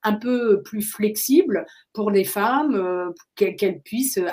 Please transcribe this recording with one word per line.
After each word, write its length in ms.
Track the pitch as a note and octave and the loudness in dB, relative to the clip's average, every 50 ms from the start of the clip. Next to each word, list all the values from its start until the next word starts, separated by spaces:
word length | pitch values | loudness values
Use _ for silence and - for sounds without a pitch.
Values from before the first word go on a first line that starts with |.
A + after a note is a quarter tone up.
un 120 | - A3 G#3 | -2 -2 -2
peu 480 | G#3+ A3+ B3 B3 A#3+ A#3+ A3+ G3+ G3 | -2 0 -2 0 2 2 2 2 2
plus 180 | G3 - A3 G#3+ | 0 -4 -8 -6
flexible 840 | G3+ - - - G#3 G#3 G#3+ - - - C4+ E4+ G4 C#4+ G3+ E3+ - - - _ _ _ | -6 -6 -4 -2 -2 -2 -2 -4 0 4 4 4 4 4 0 -2 -4 -6 -14 _ _ _
pour 180 | - A3 G#3 G#3+ | -8 -4 -2 2
les 140 | G3+ G3 F#3+ | 2 2 2
femmes, 500 | F#3+ - G#3 G3+ A#3 B3+ C#4+ D4+ D4+ A#3+ | 0 0 0 0 2 2 2 2 0 0
euh, 360 | G3 F#3 F3+ F3+ F3+ F3+ F3+ F3 - _ _ _ | 0 0 -2 -2 -4 -4 -6 -8 -12 _ _ _
qu'elles, 200 | - G3+ F#3 F#3+ | 0 0 0 0
qu'elles 260 | - G#3 F#3+ - C#3+ | 0 -2 -2 -2 -4
puissent, 340 | - - G#3 A#3+ C4+ C4+ - | -8 -6 -4 -4 -2 -2 -2
euh, 120 | G3 F3+ F3 | -2 -4 -2